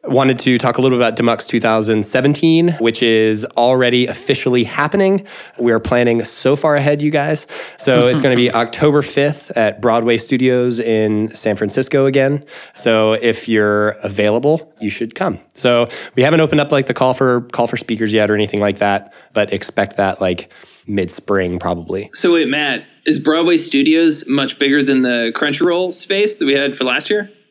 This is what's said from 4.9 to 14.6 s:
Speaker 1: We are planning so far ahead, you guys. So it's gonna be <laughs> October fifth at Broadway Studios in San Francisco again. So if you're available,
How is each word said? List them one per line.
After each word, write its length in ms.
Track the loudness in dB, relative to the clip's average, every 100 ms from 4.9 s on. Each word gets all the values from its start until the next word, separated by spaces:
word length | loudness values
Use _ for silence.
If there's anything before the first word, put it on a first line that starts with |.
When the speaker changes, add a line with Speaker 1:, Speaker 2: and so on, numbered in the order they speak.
| 0 2 0 -4 -20 -20 -2
Speaker 1:
We 140 | 0
are 80 | 0
planning 420 | 0 2 2 0
so 320 | -2 -4 0 0
far 220 | 2 2
ahead, 240 | 0 0
you 100 | 0
guys. 340 | 0 -2 -4 -6 -14 -16 -6
So 300 | 2 4 4
it's 140 | 2
gonna 160 | 2 2
be 120 | 2
<laughs> 20 |
October 480 | 0 -4 0 2 2
fifth 500 | 0 0 0 -2 -6 0
at 240 | 0 0
Broadway 340 | 0 0 2 0
Studios 640 | 0 0 2 2 0 -2
in 560 | -2 0 0 0 -2 -4
San 220 | -4 -2
Francisco 480 | -2 -2 0 2 2
again. 400 | 2 0 -2 -6 -20 -20
So 380 | -6 0 2 2
if 360 | 2 0 -2 0
you're 400 | 2 2 2 0 -2
available, 720 | -8 -2 0 2 0 -2